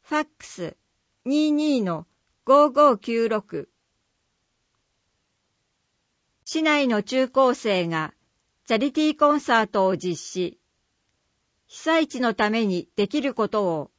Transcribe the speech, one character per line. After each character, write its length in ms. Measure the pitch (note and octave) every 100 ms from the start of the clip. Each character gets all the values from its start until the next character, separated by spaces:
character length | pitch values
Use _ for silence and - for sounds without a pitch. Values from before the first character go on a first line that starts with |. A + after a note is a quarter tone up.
フ 140 | _
ァ 100 | D4+
ッ 40 | - _
ク 80 | -
ス、 300 | - E3+ - _ _ _ _ -
二 260 | D4 D4+
二 300 | D4 D4+ C4+
の 240 | G3 D#3+ - _ _ _ -
五 240 | C#4 D4
五 260 | C4 D4 G#3+
九 320 | - A3+ A3+
六。 400 | A3 G#3 D#3+ - _ _ _ _ _ _ _ _ _ _ _ _ _ _ _ _ _ _ _ _ _ _ _ _ _ _ _ -
市 160 | D#4+
内 260 | D#4 D4 C4+
の 140 | A3
中 260 | G3+ B3+ C4
高 240 | C4+ C4
生 340 | A#3+ A3+ F#3+ E3+
が 280 | E3 D#3 _ _ _ _ _ -
チ 80 |
ャ 40 | A3
リ 140 | C4+
テ 160 | D4+ D4+
ィ 0 |
ー 60 | D4+
コ 140 | D4
ン 100 | D4
サ 220 | - A#3
ー 40 | G#3+
ト 200 | G#3 F#3+
を 100 | F3+
実 200 | F3 E3
施。 400 | - F#3 F3+ - _ _ _ _ _ _ _ _ _ _ _
被 120 | -
災 300 | D#4 D#4+ D#4
地 120 | B3
の 120 | A#3+
た 160 | A3 G#3+
め 160 | A3
に 240 | G#3+ F3+ - -
で 120 | G3+
き 120 | D4+
る 140 | C4+
こ 140 | - G#3
と 160 | G#3+
を。 260 | F#3+ D#3+ C#3